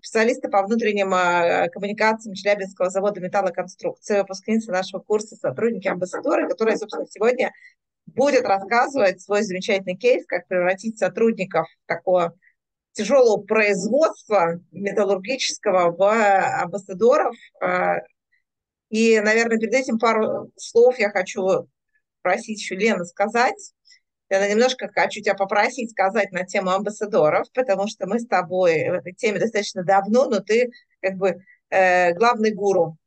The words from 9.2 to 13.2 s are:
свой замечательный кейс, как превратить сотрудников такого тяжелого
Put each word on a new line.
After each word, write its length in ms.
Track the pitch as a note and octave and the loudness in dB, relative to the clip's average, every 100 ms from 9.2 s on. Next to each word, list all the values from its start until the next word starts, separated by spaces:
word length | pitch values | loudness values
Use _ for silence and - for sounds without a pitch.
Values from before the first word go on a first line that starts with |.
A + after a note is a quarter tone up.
свой 220 | - G#3 | -2 -2
замечательный 520 | A3 F3+ F#3+ G3 F#3+ F3+ | -2 -6 -2 -2 -2 -2
кейс, 300 | A#3+ C4 - | 2 2 0
как 220 | F3 - | -8 -2
превратить 520 | F#3 F3 F#3+ A3 A3 | -2 0 -2 -6 -4
сотрудников 680 | F#3 F#3 A3+ A3 F#3+ E3 D#3+ _ _ | -4 2 0 0 -2 -2 -2 _ _
такого 480 | E3+ - F3+ E3+ - _ _ _ _ _ | -6 0 2 2 -4 _ _ _ _ _
тяжелого 500 | - G3 C4+ | -8 2 4